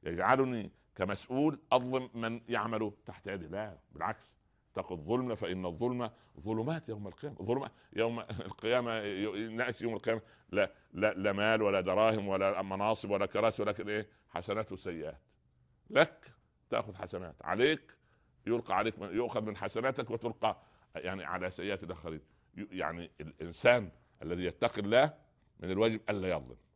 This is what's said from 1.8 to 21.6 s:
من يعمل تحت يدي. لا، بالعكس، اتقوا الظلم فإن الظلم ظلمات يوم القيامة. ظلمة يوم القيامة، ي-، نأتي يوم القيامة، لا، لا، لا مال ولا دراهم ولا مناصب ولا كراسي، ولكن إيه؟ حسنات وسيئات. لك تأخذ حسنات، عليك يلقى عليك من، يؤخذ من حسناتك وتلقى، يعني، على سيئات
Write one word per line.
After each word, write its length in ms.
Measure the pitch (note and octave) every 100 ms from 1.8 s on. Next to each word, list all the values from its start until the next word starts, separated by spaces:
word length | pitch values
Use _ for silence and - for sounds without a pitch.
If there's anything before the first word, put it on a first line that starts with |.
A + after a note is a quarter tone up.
| B2 C3 B2+
من 280 | A2+ A2+ A#2 A#2
يعمل 420 | A#2 A2 A2 G#2+ G#2 -
تحت 220 | G2 G2+
يدي. 200 | F#2+ D#2
لا، 300 | F#2+ G#2+ F2 _
بالعكس، 400 | D2 F2 A2 - _ _ _ _
اتقوا 260 | - F#2+ F2
الظلم 380 | D2+ B2 B2+ G#2+
فإن 300 | F2+ F#2 F2+
الظلم 460 | E2 A#2+ B2 A#2 - _ -
ظلمات 500 | E2+ A2 A#2 D#3+ -
يوم 180 | G#2+ G2+
القيامة. 280 | - C#3+ C3
ظلمة 360 | F#2+ B2+ C#3 - _
يوم 260 | - A#2 A#2
القيامة، 800 | - F#2 F2+ - A2 B2 A#2+ A2+
ي-، 480 | G#2 G2 G#2 G2 A2
نأتي 360 | A2+ B2 A2+
يوم 100 | A#2
القيامة، 280 | G#2+ - A2 - - _
لا، 220 | G2 F#2+ - _
لا، 200 | E2+ G#2
لا 200 | F#2+ G2+
مال 280 | G2 G#2+ A2
ولا 200 | G#2 G2
دراهم 460 | F2+ F#2+ A2 A2 G2
ولا 340 | F#2+ G2 F#2+
مناصب 480 | G2 F#2+ G#2 A2 G2+
ولا 160 | G2+ G2
كراسي، 360 | - A2+ G#2+
ولكن 280 | G#2 G#2 G2+
إيه؟ 180 | G#2+ G#2 _ _
حسنات 420 | D#2+ F2 G#2 G#2+
وسيئات. 480 | F#2 F#2+ E2 D2+ C2+ _ _ _ _ _ _ _
لك 420 | A#3+ E4 - - - _ _ _
تأخذ 260 | A#2 A2 F#2+
حسنات، 400 | F#2 F#2 F2+ -
عليك 560 | - F#2+ C3+ D#3 - - _ _ _ _ -
يلقى 300 | G2 F2+ F#2
عليك 220 | G#2+ -
من، 160 | G2 F#2+
يؤخذ 260 | A#2+ -
من 160 | G#2+ G2+
حسناتك 540 | G2 - B2+ C3 A2+
وتلقى، 460 | A2+ A#2 A2 A2 - - _ _ E2
يعني، 280 | F2+ F#2+
على 260 | D2+ F2+ F2+
سيئات 340 | F#2